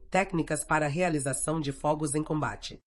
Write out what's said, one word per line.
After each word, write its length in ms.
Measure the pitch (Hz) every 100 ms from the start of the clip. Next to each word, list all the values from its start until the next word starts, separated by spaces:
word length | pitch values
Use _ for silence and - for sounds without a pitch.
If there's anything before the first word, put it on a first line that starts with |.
| -
Técnicas 540 | 185 196 165 151 151
para 240 | - 156 151
realização 720 | 147 180 151 135 127 - 160
de 120 | 143
fogos 420 | 139 151 151 156
em 80 | 151
combate. 580 | 151 156 123 101 - -